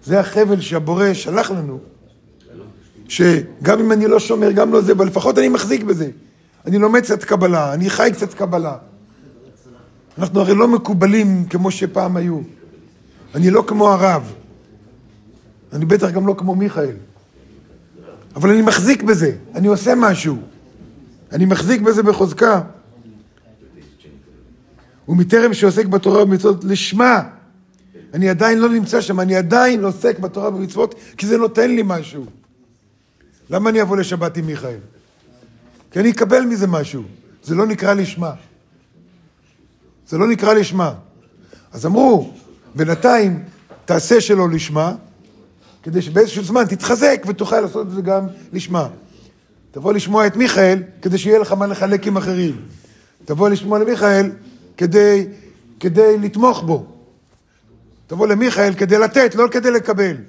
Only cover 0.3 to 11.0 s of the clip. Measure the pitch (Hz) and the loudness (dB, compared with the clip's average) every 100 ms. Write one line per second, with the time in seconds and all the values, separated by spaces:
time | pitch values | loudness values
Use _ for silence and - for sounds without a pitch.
0.3 | 208 214 202 156 165 156 175 202 185 - | 0 2 0 -2 -6 -4 0 0 -2 -4
1.3 | 190 233 190 147 131 - _ _ _ _ | -4 -4 -6 -8 -12 -16 _ _ _ _
2.3 | _ _ - - - _ _ - - 175 | _ _ -20 -20 -20 _ _ -14 0 2
3.3 | 160 - - 147 214 220 214 214 220 - | 2 -2 -6 0 0 2 2 4 2 0
4.3 | 220 208 196 220 226 196 196 190 190 233 | 0 2 2 2 2 2 2 2 0 0
5.3 | 262 262 247 196 254 214 175 147 - _ | 2 2 0 -2 -4 -2 -4 -4 -10 _
6.3 | _ _ _ - 196 214 240 240 208 - | _ _ _ -4 0 2 2 0 -6 -2
7.3 | 196 180 170 143 147 185 - 247 196 202 | 0 2 0 -2 -4 -4 0 0 0 -8
8.3 | - 190 175 160 131 - - _ _ - | -6 -4 -4 -6 -10 -18 -20 _ _ -20
9.3 | - - _ - - - _ _ - 180 | -20 -20 _ -20 -20 -20 _ _ -8 -4
10.3 | 196 185 202 240 233 - 196 | 0 2 4 4 2 0 0